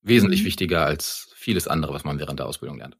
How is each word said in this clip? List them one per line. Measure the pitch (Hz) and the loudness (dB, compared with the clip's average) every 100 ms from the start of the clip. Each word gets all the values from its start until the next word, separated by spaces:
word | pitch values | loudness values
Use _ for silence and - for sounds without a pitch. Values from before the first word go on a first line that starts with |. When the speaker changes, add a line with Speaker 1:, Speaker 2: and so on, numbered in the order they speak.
Speaker 1:
Wesentlich | - 117 98 92 | 6 6 8 4
Speaker 2:
Mhm. | 110 | 0
Speaker 1:
wichtiger | - 90 85 80 | -2 0 2 2
als | 76 - - - - | 0 -6 -10 -14 -10
vieles | - 95 - | -2 -2 0
andere, | 165 76 | -2 -2
was | 71 73 | -6 -6
man | 71 | -6
während | 73 69 | -6 -8
der | 65 | -8
Ausbildung | - - 65 | -8 -12 -12
lernt. | 58 | -16